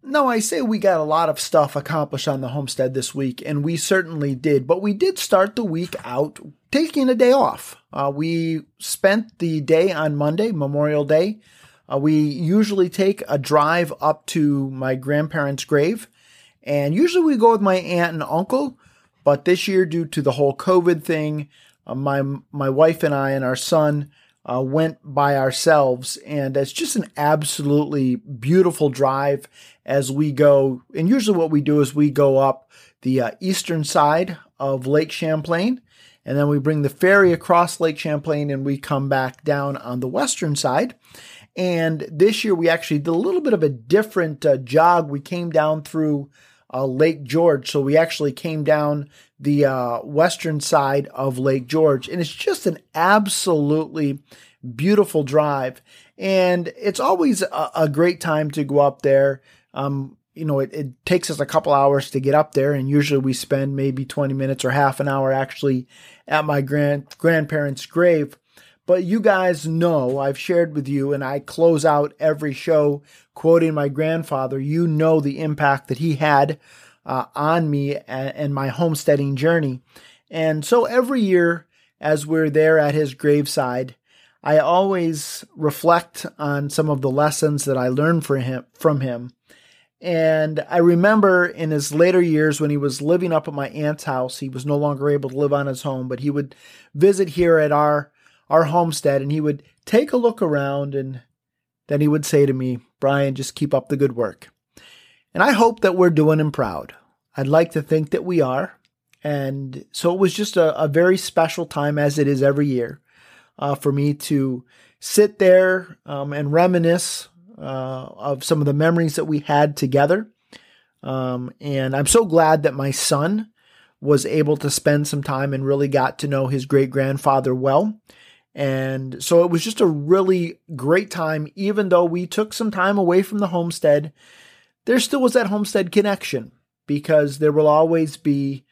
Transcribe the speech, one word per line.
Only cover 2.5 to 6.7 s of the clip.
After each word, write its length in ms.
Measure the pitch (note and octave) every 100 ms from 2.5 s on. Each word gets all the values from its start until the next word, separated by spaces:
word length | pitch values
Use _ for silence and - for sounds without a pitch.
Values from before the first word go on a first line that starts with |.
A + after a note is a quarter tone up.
| C3+ C#3 - C3
this 200 | C3 B2
week, 300 | C#3+ C3+ B2+ -
and 160 | D3
we 140 | D3 E3
certainly 580 | - F#3+ E3+ E3 C#3+
did, 320 | C3 D3+ C#3+ B2+
but 160 | E3+
we 100 | G3+
did 280 | G3+ F#4 F#4
start 340 | - G3 G3
the 80 | G#3+
week 320 | A3 D#3+ E3+ -
out 360 | - B2 D3+ - D3+ - _